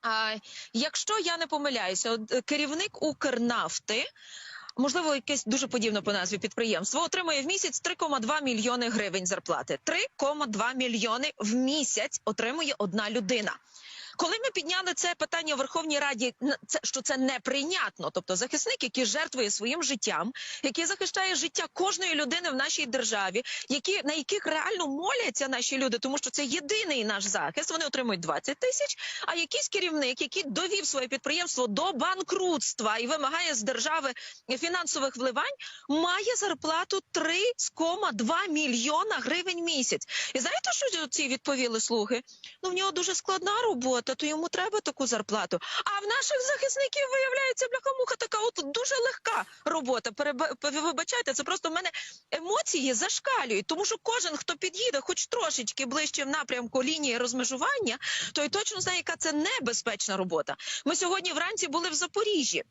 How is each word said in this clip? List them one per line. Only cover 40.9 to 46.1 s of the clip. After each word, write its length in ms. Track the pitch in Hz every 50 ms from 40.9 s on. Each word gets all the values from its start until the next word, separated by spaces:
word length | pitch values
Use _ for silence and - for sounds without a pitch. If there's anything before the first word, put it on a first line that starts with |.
| 381 339 311
ці 220 | 269 - - 302 269
відповіли 520 | 254 262 _ - 277 262 262 240 226 220
слуги? 420 | - - 233 233 208 214 - 233 262 - - - - - - - -
Ну, 80 | 370
в 20 | 359
нього 180 | 359 381 392
дуже 240 | - 339 359 381 370
складна 480 | - - - 381 381 370 381 415 440 494
робота, 520 | 453 392 247 240 262 254 247 233 - 262
то 120 | - -
йому 220 | 294 302 311 330 339
треба 320 | - - 359 440 392 427
таку 260 | - - 277 - 269
зарплату. 540 | 233 247 220 208 - 202 214 190 180 - 175 - - - - -
А 200 | - 415 403 403
в 40 |
наших 340 | 415